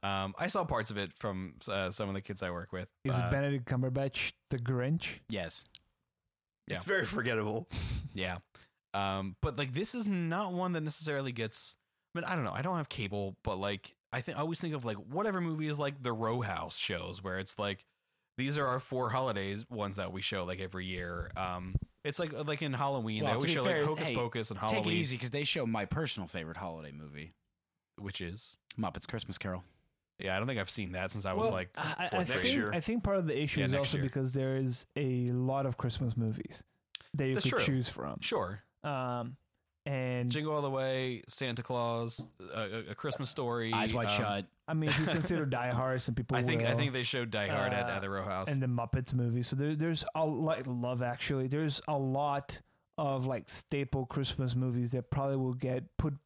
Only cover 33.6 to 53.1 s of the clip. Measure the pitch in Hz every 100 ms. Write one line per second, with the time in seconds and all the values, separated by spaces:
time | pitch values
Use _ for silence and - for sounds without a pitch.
33.6 | 135 135 135 147 135 139 131 131 131 135
34.6 | 131 123 - - 139 127 123 123 127 135
35.6 | 135 120 127 - 123 113 113 - - -
36.6 | - _ _ - - 143 131 131 131 262
37.6 | 196 131 120 - - 62 - 208 90 101
38.6 | - _ 143 139 127 123 117 135 _ _
39.6 | _ _ - 135 127 123 123 135 151 151
40.6 | 143 135 131 131 127 120 - - 131 117
41.6 | 120 123 117 117 117 - 113 _ 90 76
42.6 | 104 110 90 104 151 - 131 - 123 120
43.6 | 113 101 110 123 113 104 104 101 95 _
44.6 | - 160 151 139 156 165 151 170 143 127
45.6 | 123 120 131 131 - 120 120 120 123 117
46.6 | 117 127 143 127 120 131 117 107 101 101
47.6 | 101 101 101 98 98 98 98 95 95 139
48.6 | 131 120 117 135 127 127 120 120 120 135
49.6 | 147 151 165 160 - 156 156 135 156 156
50.6 | 131 123 120 123 123 123 - 139 131 147
51.6 | 160 139 - 147 135 131 147 143 139 -
52.6 | - _ _ - 147